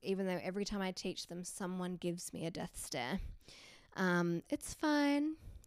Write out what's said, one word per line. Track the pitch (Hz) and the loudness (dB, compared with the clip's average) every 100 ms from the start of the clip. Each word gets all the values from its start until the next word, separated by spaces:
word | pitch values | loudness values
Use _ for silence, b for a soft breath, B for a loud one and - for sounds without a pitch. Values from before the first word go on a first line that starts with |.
even | - 190 190 | -2 2 2
though | 180 | 0
every | 180 190 | 0 -2
time | 202 208 | -2 0
I | 185 | -2
teach | 185 190 - - | -2 -4 -4 -6
them, | 175 | -6
someone | 180 - 185 185 180 175 | -6 -4 -2 0 -2 0
gives | 175 175 - | 0 -2 -4
me | 170 165 | -4 -4
a | |
death | - 175 | -4 -6
stare. | - - 143 123 185 - - B B B B B - | -8 -4 -2 0 0 -2 -10 B B B B B 0
Um, | 185 175 175 170 - | 4 4 4 2 -2
it's | 294 - | -4 -4
fine. | - 311 294 285 285 302 311 b b | 0 4 6 6 4 2 -2 b b